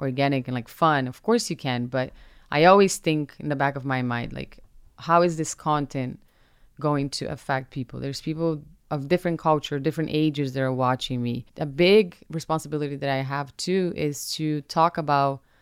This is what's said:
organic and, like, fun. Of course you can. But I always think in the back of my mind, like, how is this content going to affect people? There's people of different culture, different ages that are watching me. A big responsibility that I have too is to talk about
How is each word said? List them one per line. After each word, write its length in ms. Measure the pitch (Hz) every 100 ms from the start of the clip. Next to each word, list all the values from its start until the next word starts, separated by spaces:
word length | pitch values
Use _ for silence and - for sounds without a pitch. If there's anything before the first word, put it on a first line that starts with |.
organic 460 | 139 127 139 135 127
and, 80 |
like, 140 | 127 113
fun. 400 | - 160 147 127
Of 160 | -
course 260 | - 233 -
you 60 | 160
can. 300 | 139 123 120
But 260 | 131 131 - - - _
I 120 | 147 170
always 320 | 196 196 -
think 360 | - 156 147 -
in 80 | 151
the 80 | 143
back 180 | 143
of 100 | 139
my 180 | 135 131
mind, 300 | 123 120 120
like, 280 | - - - - - - -
how 260 | - 170
is 140 | 175 160
this 160 | 151 -
content 640 | 160 151 139 139 127 - _ _ _ _ _ -
going 320 | 147 147 139
to 140 | - -
affect 440 | 139 - 135 127
people? 260 | 139 120 131
There's 220 | 135 135
people 420 | - 156 165 156 - - -
of 140 | 151 139
different 300 | 180 180 160
culture, 400 | 165 156 - 143
different 320 | 143 156 156
ages 400 | 156 156 147 135
that 80 | 135
are 100 | 131
watching 500 | 127 127 127 - 127
me. 240 | 120 120 - -
A 80 | 151
big 500 | 135 175 208 185 - -
responsibility 680 | 160 - 156 - 151 147 139
that 120 | 139
I 120 | 135
have 340 | 131 139 139 -
too 360 | - 190 175 -
is 360 | 151 143 -
to 300 | - 156 151
talk 360 | - 165 165 -
about 420 | 147 143 139 135 _ _